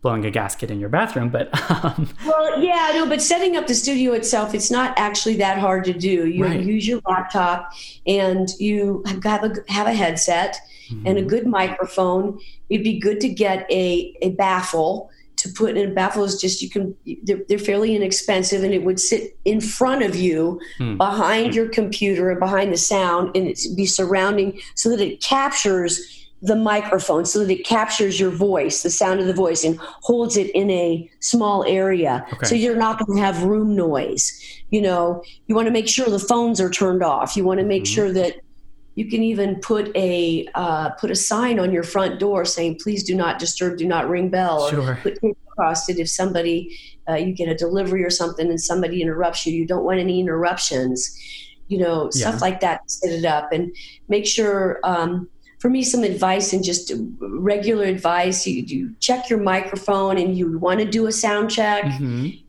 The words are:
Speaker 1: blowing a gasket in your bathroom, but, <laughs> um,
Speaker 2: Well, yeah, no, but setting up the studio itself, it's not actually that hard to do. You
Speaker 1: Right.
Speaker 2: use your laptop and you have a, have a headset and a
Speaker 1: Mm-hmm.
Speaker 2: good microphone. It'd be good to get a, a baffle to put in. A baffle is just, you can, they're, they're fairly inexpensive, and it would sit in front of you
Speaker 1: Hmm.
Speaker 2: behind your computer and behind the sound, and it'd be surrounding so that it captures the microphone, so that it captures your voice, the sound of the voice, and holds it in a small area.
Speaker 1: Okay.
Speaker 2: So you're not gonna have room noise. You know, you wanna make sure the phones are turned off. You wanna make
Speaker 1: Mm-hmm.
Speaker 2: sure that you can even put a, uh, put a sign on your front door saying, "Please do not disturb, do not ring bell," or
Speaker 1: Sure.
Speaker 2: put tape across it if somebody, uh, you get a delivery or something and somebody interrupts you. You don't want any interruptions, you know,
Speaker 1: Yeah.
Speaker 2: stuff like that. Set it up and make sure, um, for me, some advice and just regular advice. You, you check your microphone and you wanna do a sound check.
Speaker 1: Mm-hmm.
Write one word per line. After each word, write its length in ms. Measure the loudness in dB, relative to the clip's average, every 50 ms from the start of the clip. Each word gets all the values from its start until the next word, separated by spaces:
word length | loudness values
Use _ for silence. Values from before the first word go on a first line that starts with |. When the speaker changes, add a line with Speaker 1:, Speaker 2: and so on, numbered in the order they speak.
Speaker 1:
blowing 240 | 0 0 0 0 -2
a 60 | -2
gasket 380 | -2 -2 -2 -4 -6 -6 -6 -6
in 80 | -6 -6
your 100 | -4 0
bathroom, 400 | 0 0 0 0 -2 -2 -2 0
but, 200 | 0 -2 -2 -2 -2 -4 0 0
<laughs> 120 | 0 0 0
um, 260 | -2 0 -2 -4 -4 -4 -8 0
Speaker 2:
Well, 360 | 0 2 2 2 2 0 0
yeah, 300 | 2 2 2 2 2 2 2
no, 100 | 2 2 0
but 140 | 0 0
setting 340 | 2 2 2 2 2 2 2
up 120 | 0 0 0
the 80 | 0
studio 380 | 0 0 0 0 2 2 2 2
itself, 400 | 0 0 0 0 0 0 0 -2
it's 160 | -2 0 0
not 220 | 2 2 0 2 2 2
actually 380 | 0 2 0 0 0 0 2 2
that 220 | 2 2 2 2
hard 240 | 2 2 2 2 2
to 80 | 0 -2
do. 340 | 0 0 2 2 4 2 2
You 160 | 2 2 2
Speaker 1:
Right. 140 | 2 2 0
Speaker 2:
use 260 | 0 2 0 0 0 0
your 120 | -2 -2 0 0
laptop 640 | 0 0 0 0 0 2 2 2 2 0 -4 -10 -14 -14 -16 -18 -18 -8 0 2
and 420 | 2 4 4 2 2 2 0 -2 -2 -2
you 440 | 0 0 2 2 0 0 -2 -2 -2 -4 -4 -2 0
have 200 | 0 0 2 0
a, 100 | -2 -4 -4 -8 -4
have 160 | -2 0 0 0
a 60 | 2
headset 640 | 2 2 0 2 0 0 2 2 2 0 -2 -4 -8 -12 -16 -20 -20 -14 -12 -12 -6 0
and 120 | 0 2 2
a 40 |
Speaker 1:
Mm-hmm. 60 | 2 2
Speaker 2:
good 180 | 0 2 2 2
microphone. 920 | 2 2 2 0 0 -4 -6 -4 0 0 2 2 2 2 0 -2 -4 -6 -12 -14 -14 -16 -6 -2
It'd 140 | -2 0 2
be 160 | 0 -2 2
good 220 | 0 0 0 2
to 80 | -2 -2
get 360 | 0 0 0 0 0 -2 0 0
a, 420 | 0 2 2 2 0 0 -2 -4 -6 -4
a 100 | -2 -2
baffle 760 | 0 2 2 2 2 0 0 0 0 0 2 2 0 -2 -6 -12 -18 -20 -20 -12 -6 -6
to 120 | -6 -6
put 280 | -2 0 0 0 2 0
in. 140 | 0 0
A 20 | 0
baffle 320 | 0 0 0 2 0 0
is 140 | 0 -2 -2
just, 220 | 0 -2 -2 -2
you 80 | -6 -4
can, 240 | -4 -4 -4 -4 -6 -10 -12 -12 -12 -8 -2
they're, 160 | -2 -2 -2 0 -2
they're 100 | -2 0
fairly 380 | 2 0 0 2 2 2 2
inexpensive, 680 | 2 0 0 0 -2 0 0 0 2 2 0 0 0 2
and 100 | 2 0
it 100 | 2 2
would 160 | 0 0 0
sit 380 | 0 0 0 0 -2 -6 -12 -2 0
in 160 | 0 2 2
front 420 | 0 -2 0 2 2 2 2 2 0
of 100 | 0 0
you 440 | 0 2 2 2 2 0 0 0 -4 -10 -14 -8 -6
Speaker 1:
Hmm. 200 | -4 -4 -2 -2
Speaker 2:
behind 580 | -2 -2 0 0 2 2 2 2 0 0 0
your 140 | -2 -2 0
computer 600 | 0 -2 -2 -2 -2 -2 0 0 0 0 0 0
and 100 | 0 0
behind 340 | 0 0 0 0 0 0 0
the 40 | -2
sound, 580 | 0 0 0 0 2 2 2 0 0 0 0
and 120 | -2 -2 -2
it'd 300 | -4 -6 -6 -6 -2 -2
be 80 | -2
surrounding 760 | 0 0 0 0 2 2 2 2 2 2 0 0 -2 -4 -8 -14 -12 -6
so 140 | -2 0 0
that 100 | 2 2
it 240 | 0 -2 -2 -6 -2
captures 800 | 0 0 2 2 0 -2 0 0 2 2 2 0 0 -2 -4 -6 -10 -16 -20 -20 -20 -20 -8
the 140 | 0 0 2 2
microphone, 640 | 4 2 2 0 0 2 0 0 2 2 0 2 2
so 140 | 2 0 0
that 100 | 2 2
it 160 | 0 -2 2
captures 540 | 2 2 2 2 0 0 0 0 0 2 2
your 100 | 0 0
voice, 540 | 2 2 2 2 2 2 2 0 -2 0 -2
the 60 | -2
sound 320 | 0 2 2 2 2 2
of 40 | 2 0
the 60 | 2
voice, 300 | 2 2 2 2 2 0
and 160 | 0 0 -2 -6 -16 -16 -14
holds 340 | 0 2 2 2 2 0 2
it 160 | 0 0 2
in 180 | 0 0 2 2
a 400 | 2 2 2 2 0 0 -4 -10 _ _
small 420 | -6 0 2 2 4 4 2 2 2
area. 600 | 2 2 2 2 2 2 2 2 2 0 -2 -4 -8 -8
Speaker 1:
Okay. 120 | -4 0
Speaker 2:
So 100 | 0 2
you're 200 | 2 2 2 2
not 240 | 2 2 0 0 -2 -2 0
gonna 140 | 2 2
have 220 | 2 2 2 2 2
room 280 | 2 2 4 2 2 2
noise. 540 | 2 2 2 2 0 0 -2 -2 -2 -2 -4 -4 -10 -16 -18 -14 -12 -6 -2
You 120 | 0 2
know, 420 | 2 4 2 2 2 0 0 -2 -8 -14 -20 -20 _ 0
you 80 | 2
wanna 160 | 2 2 4
make 160 | 2 2 2 0
sure 180 | 0 0 2 2
the 100 | 0 0
phones 400 | 2 2 2 2 4 2 2 2
are 100 | 0 0
turned 320 | 2 2 2 2 4 2
off. 360 | 2 2 2 2 0 -2 0 0
You 80 | 2
wanna 180 | 2 2 2 2
make 200 | 2 0 0 0
Speaker 1:
Mm-hmm. 100 | 0 0
Speaker 2:
sure 160 | 0 0 2
that 240 | 2 2 0 0 -2 -6 -18 -20 -20 -20 -18 -18 -18 -18 -20 -12 -6
you 140 | -6 -6 -2
can 140 | 0 0 0
even 320 | 0 2 0 0 0 -2
put 340 | -4 -2 -2 0 0 0 -2 -2 0
a, 500 | 0 0 2 2 2 2 0 0 -2 -4 -4
uh, 360 | -4 -2 0 0 0 -2 -4
put 180 | -4 -4 -4 -2
a 60 | -2
sign 440 | -2 0 0 0 0 2 2 2 2
on 120 | 2 2
your 100 | 2 0
front 380 | -2 0 0 0 0 0 0 0
door 260 | 0 0 2 0 0
saying, 320 | 0 -2 -2 -2 -2 -4 -4
"Please 240 | -4 -4 -4 -4 -2
do 120 | -2 0
not 240 | 0 0 0 -2 -2
disturb, 360 | -4 -6 -4 -2 -2 -2 -2 -2
do 80 | -2 0
not 200 | 0 0 0 0
ring 220 | 0 0 0 0
bell," 340 | 0 0 2 2 2 2 0 0
or 20 |
Speaker 1:
Sure. 300 | 0 0 0 -2 -2 -2
Speaker 2:
put 180 | -4 -4 -4 0
tape 160 | -2 -2 -2 -2 -10 -14
across 420 | -4 0 0 0 0 -2 -2 -4
it 80 | -2 -2
if 100 | -2 -4
somebody, 720 | -2 -2 -2 0 0 0 0 0 0 -2 -2 -6 -14 -16 -18 -20 -20 -14 -6 -2
uh, 60 | -2
you 180 | 0 0 -2 -2
get 160 | -2 -2 -2
a 60 | -2
delivery 480 | -2 -2 0 0 0 0 0 0 0 0
or 80 | 0
something 360 | 0 -2 -2 -4 -2 -2 -2 0
and 100 | 0 -2
somebody 400 | -2 -2 0 0 0 0 -2 -2
interrupts 460 | -2 -2 0 0 -2 -2 -2 -2 -4 -2
you. 60 | -2
You 120 | -2 -2
don't 180 | 0 -2 -2 0
want 160 | 0 0 0
any 200 | 0 0 0 0
interruptions, 960 | 0 0 0 0 0 0 -2 -2 -4 -2 -2 0 0 -2 -2 -4 -4 -8 -8 -14 -16 -16 -16 -16 -16 -20 -20 -18 -8 -4
you 100 | -2 0
know, 320 | 0 0 0 0 -2 -2 -2
Speaker 1:
Yeah. 160 | -2 -2 -2
Speaker 2:
stuff 120 | -2 0
like 180 | 0 -2 0 0
that. 220 | 0 0 0 -2 -6 -10
Set 200 | -8 -4 -2 -2
it 140 | -2 0 0
up 260 | 2 0 0 0 0
and 240 | -2 -2 -2 -4 -6 -12 -16 -18 -20 -20 -4 -2
make 180 | 0 0 0 0
sure, 520 | 0 2 2 2 2 2 0 0 -2 0 0
um, 440 | 0 0 0 0 0 -2 -4 -6 -8 -14 -20 -20 -20 -20 -2 0
for 60 | 2
me, 120 | 2 2
some 220 | 2 2 2 2 2
advice 480 | 0 0 2 2 2 2 2 0 0
and 100 | 0 0
just 300 | 0 0 -2 -2 -4 -4 -6 -6 -6 -6 -8 -10
regular 640 | -8 -8 -6 -2 0 0 0 2 2 0 2 2 2
advice. 600 | 0 0 0 0 0 2 2 2 2 0 -2 -2
You, 180 | -2 -4 -4 -4 -4
you 280 | -6 -6 -6 -6 -8 -4
check 300 | 0 0 0 0 0 0
your 100 | 0 2
microphone 800 | 2 2 2 0 0 -4 -8 -6 -2 0 2 2 2 2 2 2
and 200 | 2 2 2 0
you 220 | 0 0 0 0
wanna 240 | 2 2 2 2 0
do 240 | 0 2 0 0 0
a 40 | 0
sound 360 | 0 0 0 2 2 0 0
check. 360 | 0 0 2 2 2 2 0
Speaker 1:
Mm-hmm. 400 | -2 -2 -2 -2 -2 -2 -2 -4 -4 -6 -8 -16